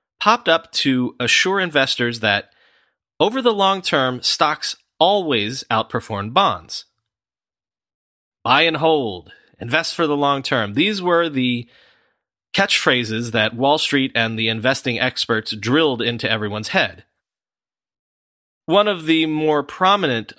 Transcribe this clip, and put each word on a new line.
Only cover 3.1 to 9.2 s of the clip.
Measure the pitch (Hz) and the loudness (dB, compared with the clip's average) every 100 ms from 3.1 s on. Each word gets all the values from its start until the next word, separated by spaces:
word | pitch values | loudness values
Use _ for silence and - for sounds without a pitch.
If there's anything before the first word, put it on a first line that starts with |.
| - | -2
over | 175 254 | 0 2
the | 240 | 0
long | 208 196 196 | 2 2 0
term, | 180 156 131 127 | 0 0 0 -2
stocks | - - 156 156 - - _ - | -2 0 0 0 -6 -10 _ 0
always | 165 208 170 123 104 131 - | 2 2 0 0 -2 -6 -2
outperformed | 113 113 120 - 104 101 | -2 -2 -6 -6 -6 -2
bonds. | 131 190 92 85 - - _ _ _ _ _ _ _ _ _ _ _ _ _ _ _ | 0 2 0 -8 -16 -18 _ _ _ _ _ _ _ _ _ _ _ _ _ _ _
"Buy | 113 135 | 2 4
and | 165 156 | 4 2
hold, | 160 156 120 90 | 2 2 0 -6